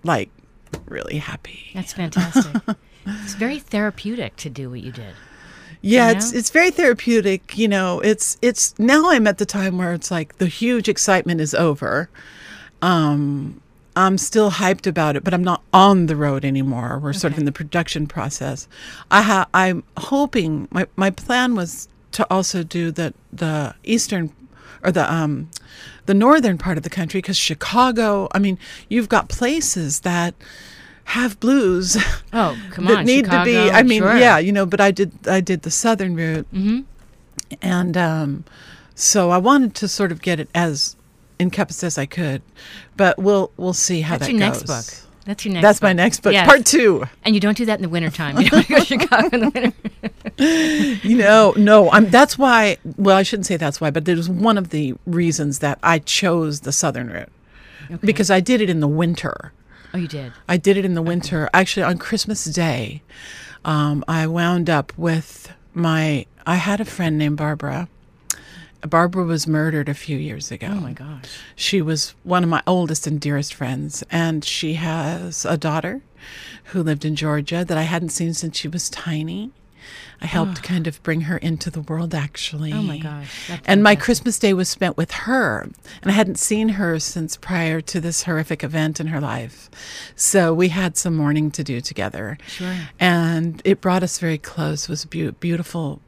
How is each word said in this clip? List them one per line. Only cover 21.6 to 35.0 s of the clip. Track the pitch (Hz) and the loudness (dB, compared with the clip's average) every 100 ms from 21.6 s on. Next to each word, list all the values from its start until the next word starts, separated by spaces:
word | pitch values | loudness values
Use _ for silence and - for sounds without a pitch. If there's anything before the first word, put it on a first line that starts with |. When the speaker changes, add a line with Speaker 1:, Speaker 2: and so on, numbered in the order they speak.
| 175 - - _ _ | -4 -8 -18 _ _
Speaker 1:
to | - 196 | -4 0
also | 185 185 185 | 0 0 -4
do | 160 175 165 | -4 -4 -4
the, | 160 160 - _ | -4 -6 -8 _
the | - 160 156 143 - - | -6 -4 -2 -4 -8 -2
eastern, | 226 - 196 160 - - - - - | -2 0 -4 -4 -8 -20 -20 -20 -6
or | - | -2
the, | 170 - | 0 0
um, | 165 151 139 160 - - - - - - | 0 -2 -4 -8 -16 -20 -20 -20 -14 0
the | |
northern | 196 233 311 226 175 | 4 6 6 4 0
part | 180 156 | -2 -4
of | |
the | 160 | -6
country, | - 165 190 | -6 -4 -4
'cause | 185 185 | -4 -2
Chicago, | - 156 - 220 254 226 220 202 196 | -2 -4 -2 2 2 2 0 0 0
I | 190 | 0
mean, | 202 185 - - - | 0 -2 -8 -20 -2
you've | 220 214 | -2 2
got | 220 - | 0 0
places | - 247 320 - 180 151 151 | -2 0 0 -2 -4 -4 -4
that | 185 175 170 - - - - - - - - | -2 0 -2 -4 -20 -20 -20 -20 -20 -20 -6
have | 240 247 202 | -2 -2 0
blues | 226 277 202 180 185 214 - - | 2 4 4 2 0 0 0 -2
<laughs> | - | -4
Speaker 2:
Oh, | 226 185 120 196 | 0 0 -2 -12
come | 185 180 | -2 4
Speaker 1:
that | 214 | 4
Speaker 2:
on, | 226 | 6
Speaker 1:
need | 262 214 | 4 4
to | 175 180 | 2 4
be, | |
Speaker 2:
Chicago, | 233 214 196 | 4 6 6
Speaker 1:
I | |
mean, | 254 214 | 6 6
Speaker 2:
sure. | 196 233 | 4 8
Speaker 1:
yeah, | 247 165 | 8 8
you | 175 | 4
know, | 202 190 | 2 0
but | 196 | 4
I | 202 | 4
did, | 190 | 4